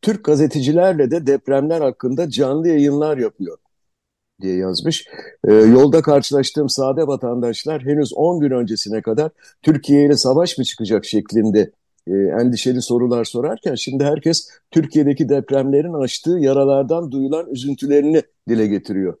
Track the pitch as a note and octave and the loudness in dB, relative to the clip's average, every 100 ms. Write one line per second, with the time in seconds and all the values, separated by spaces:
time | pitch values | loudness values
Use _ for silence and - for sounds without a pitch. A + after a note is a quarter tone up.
0 | - G#3+ - D3 D3+ D#3 C3 D#3+ F#3+ E3+ | -2 -2 0 2 2 0 0 2 2 2
1 | C3 E3 C#3 C#3 - C#3 D3 E3 C#3+ A#2 | 0 0 0 -2 0 -2 0 0 -2 -2
2 | B2+ C#3 E3+ - C3+ C#3+ E3 D#3 C#3+ C#3+ | -6 -4 -4 -2 -2 0 0 2 2 0
3 | D3+ C#3+ A2+ _ F2+ E2 _ _ _ _ | -2 -2 -4 _ -14 -14 _ _ _ _
4 | _ _ _ _ F#2+ F#2 F#2 F#2 D#3+ D#3+ | _ _ _ _ -6 -4 -4 -4 -4 -6
5 | - - - - G#2 G#2+ A2 B2 C#3+ D#3+ | -10 -20 -20 -8 4 6 8 8 8 4
6 | D3+ C#3+ - C#3+ C3+ - C#3+ - C3+ C#3+ | 4 2 2 -2 -2 -2 -4 -2 -2 -2
7 | D3+ C3 B2 A#2+ A#2+ A2+ D3+ D#3 C3 D3 | -2 -2 -4 -4 -4 -6 -6 -8 -2 -2
8 | C#3+ - D#3+ F3+ D3 B2+ A2+ A2 G#2 A2 | -2 0 0 0 0 0 -2 -6 -6 -6
9 | A2 A2 D#3 _ _ _ - D3 - C#3+ | -4 -2 -2 _ _ _ 0 0 4 4
10 | C#3+ D3 B2+ C3+ F3 - B2+ - G#2+ G#2+ | 4 4 2 2 0 -2 -8 -6 -2 -2
11 | - G#2+ G2+ A2 G#2+ G#2 F#2+ _ _ _ | 0 -4 -2 0 2 2 0 _ _ _
12 | - G2 G3 G3+ B2+ A#2 C3 B2 - A#2+ | -4 -2 0 0 -2 -2 -2 -4 -2 -2
13 | A#2+ A#2+ A2+ A#2+ C#3 - F#3 B2 - C3+ | 0 -2 -4 -4 -6 -6 -6 -6 -6 -4
14 | C#3+ D3+ D#3+ E3 - _ _ E3 C#3+ D#3 | -4 -2 -2 -2 -6 _ _ -2 0 0
15 | C#3+ C#3 B2 C#3 A#2 C#3 C3+ C#3 E3+ D#3+ | 0 0 0 -2 0 -2 0 0 0 -4
16 | C3 - - F3 C#3 C3+ C#3 C#3 C3+ E3 | -6 -6 -4 0 2 2 2 2 0 -4
17 | E3+ C3+ C3+ D#3 E3+ C3 C3 C3+ C#3 C#3+ | -4 -4 -4 -4 -6 -8 -8 -6 0 2
18 | C#3+ D#3+ - _ - A2+ G#2+ G2+ - G2 | 4 0 0 _ -4 0 0 -2 -4 -4
19 | F#2+ E2 | -4 -6